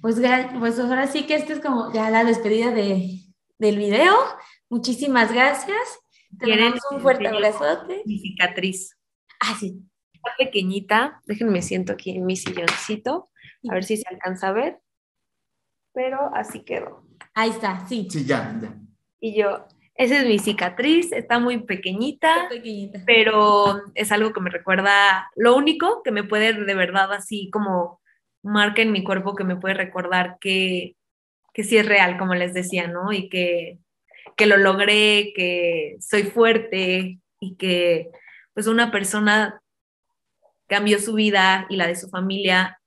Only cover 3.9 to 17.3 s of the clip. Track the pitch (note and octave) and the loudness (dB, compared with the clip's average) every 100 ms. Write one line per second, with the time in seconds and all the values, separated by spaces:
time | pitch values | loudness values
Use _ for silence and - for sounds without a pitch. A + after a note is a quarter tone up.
3.9 | G#3+ F4 A4+ C5+ - - _ _ A#3+ A#3+ | 4 6 4 2 -6 -20 _ _ -6 -4
4.9 | B3 C#4+ B3 A3 A#3 C4+ C#4+ - G#4 B4 | -4 0 2 2 4 2 2 -4 -4 -6
5.9 | - _ _ _ - A#3+ G#3+ A#3 B3 - | -12 _ _ _ -6 0 4 2 0 -6
6.9 | C#4 C4+ B3 G3+ G#3 G#3+ - D3 E4 - | 0 2 2 0 0 0 0 -2 -2 -4
7.9 | G4 D#4 G3 F#3 - F3+ - F#3+ F#3 - | -10 -8 -8 -8 -2 -2 0 -4 -4 -12
8.9 | _ _ _ _ _ G#3+ G#3 F#3+ F#3 - | _ _ _ _ _ -6 -4 -10 -12 -20
9.9 | _ _ _ A#3 - C4 G#3+ F#3 G3 G3 | _ _ _ -10 -2 0 0 -2 -4 0
10.9 | G#3+ - - - G#3 A#3 F#3 F3 F#3+ F#3 | 0 0 -6 -10 -4 0 0 -2 -6 -4
11.9 | G3 F#3+ F#3 F#3 F#3 - F3+ E3+ - - | -8 -8 -6 -4 -4 -6 -2 -2 -2 -6
12.9 | G#3+ B3 D#4 - _ - _ A#3+ F#3 F#3+ | -6 -4 -6 -8 _ -20 _ -6 -4 -2
13.9 | G#3+ G3+ F3+ F#3 F#3 G3 G3+ D4 - _ | -6 -6 -8 -8 -4 -2 -2 -4 -6 _
14.9 | _ _ _ _ _ _ _ _ _ _ | _ _ _ _ _ _ _ _ _ _
15.9 | C4 B3+ C4+ C#4+ - G#3+ G#3+ - - - | -6 -4 -2 -4 -4 -8 -12 -10 -10 -10
16.9 | - _ _ - | -16 _ _ -8